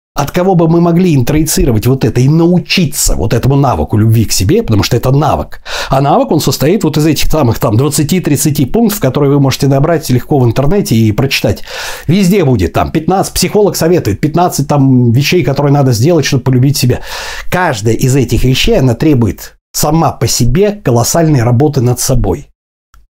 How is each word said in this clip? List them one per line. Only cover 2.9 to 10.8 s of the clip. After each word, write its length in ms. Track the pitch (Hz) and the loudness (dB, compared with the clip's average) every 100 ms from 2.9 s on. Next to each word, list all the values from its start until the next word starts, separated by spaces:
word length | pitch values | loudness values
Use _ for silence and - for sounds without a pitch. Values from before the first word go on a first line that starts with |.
| - - 69 | -2 -2 -2
вот 180 | 92 | 0
этому 220 | 117 123 139 | 0 0 2
навыку 400 | 139 90 76 107 | 0 -2 -2 0
любви 300 | 110 113 101 | 2 2 0
к 40 | |
себе, 320 | - 95 - | -2 0 0
потому 220 | - 104 | 0 -2
что 120 | 90 120 | 0 0
это 140 | 127 | 0
навык. 500 | 139 151 87 - - - - - | 0 0 -2 -6 -12 -10 -10 -4
А 120 | 135 | -2
навык, 300 | 143 185 269 | 2 0 0
он 80 | 160 | 0
состоит 460 | - 135 135 214 | -2 0 0 0
вот 120 | 156 151 | 0 0
из 80 | |
этих 240 | 151 147 - | 0 2 2
самых 300 | 160 123 110 | 2 0 0
там 180 | 131 107 | 0 0
двадцати-тридцати 880 | 143 139 147 185 170 147 160 143 | 0 -2 0 -2 0 -2 0 0
пунктов, 360 | 131 214 233 - | 0 0 0 0
которые 320 | 135 135 143 | -2 0 2
вы 80 | 143 | 2
можете 260 | 135 - 143 | 0 0 0
набрать 420 | 135 156 165 - | 0 0 0 0
легко 280 | 127 - 147 | -2 0 0
в 60 | |
интернете 500 | 123 113 139 202 | 2 2 0 0